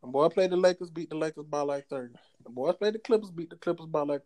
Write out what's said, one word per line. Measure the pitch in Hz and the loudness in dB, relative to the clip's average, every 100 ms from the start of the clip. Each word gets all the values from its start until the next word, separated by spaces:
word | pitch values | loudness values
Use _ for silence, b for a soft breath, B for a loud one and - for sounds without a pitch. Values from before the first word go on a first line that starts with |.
The | 123 | -2
boy | 135 160 | 2 4
played | 170 185 | 4 2
the | 180 | 6
Lakers, | 185 180 175 | 4 4 -6
beat | 160 156 | -10 -8
the | 156 | -4
Lakers | 156 151 151 | -4 -6 -4
by, | 147 | -2
like, | 143 143 139 | 0 -2 -4
thirty. | 139 123 120 _ _ | -8 -8 -14 _ _
The | - | -14
boys | 120 139 | -4 -2
played | 180 208 | 2 0
the | 220 | -2
Clippers, | - 220 208 | 2 2 2
beat | 165 165 | -10 -10
the | - | -6
Clippers | - 170 160 | -4 -4 -2
by, | 160 | -2
like, | 143 143 | 0 -2